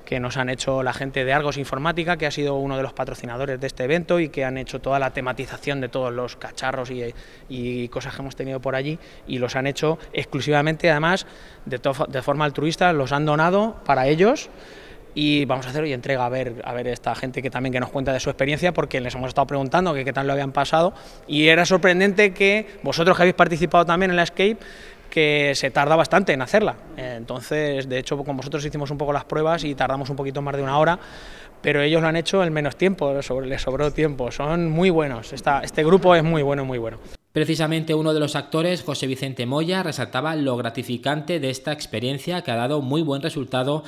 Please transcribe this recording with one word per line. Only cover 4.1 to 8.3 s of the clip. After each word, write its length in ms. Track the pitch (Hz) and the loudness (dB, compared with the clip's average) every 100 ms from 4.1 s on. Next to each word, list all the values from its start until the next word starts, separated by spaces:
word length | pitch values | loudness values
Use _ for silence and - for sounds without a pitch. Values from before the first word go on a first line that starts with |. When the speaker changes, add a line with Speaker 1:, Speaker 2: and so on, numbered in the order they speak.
| 175 | 0
Speaker 1:
y 80 | 151 | 0
que 160 | 143 | -2
han 140 | 131 131 | -4 -4
hecho 200 | 127 131 | -8 -6
toda 200 | 131 139 | -2 0
la 160 | 131 | 0
tematización 680 | 139 127 123 123 117 147 139 | -2 -4 -6 -8 -8 -4 -4
de 80 | 127 | -4
todos 240 | 135 127 | -4 -4
los 240 | 120 123 - | -4 -6 -8
cacharros 540 | 117 - 131 131 123 | -14 -6 -4 -4 -6
y, 240 | 127 117 - - - - | -8 -8 -10 -18 -20 -12
y 400 | 131 123 123 120 | -8 -6 -4 -6
cosas 260 | 135 135 | -6 -8
que 60 | - | -10
hemos 160 | 135 | -10